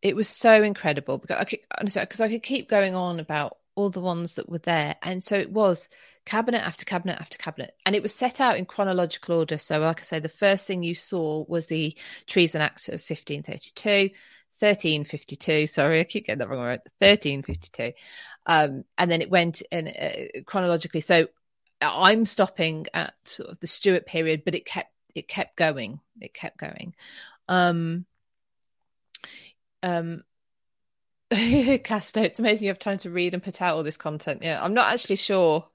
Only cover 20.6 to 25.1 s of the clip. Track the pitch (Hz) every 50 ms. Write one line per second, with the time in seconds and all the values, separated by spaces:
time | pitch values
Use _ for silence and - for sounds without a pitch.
20.6 | 185 175 170 165 165 170 - 165 151 - 180 170 165 - _ _ _ _ _ _
21.6 | _ _ _ _ - 147 95 139 180 190 214 220 226 214 - - 202 185 - -
22.6 | 170 160 160 156 160 - - 165 - - - _ _ - - - - - - -
23.6 | - 170 - - - 202 185 175 - - - 170 165 160 160 156 147 - 165 156
24.6 | - - - 196 - _ _ _ _ _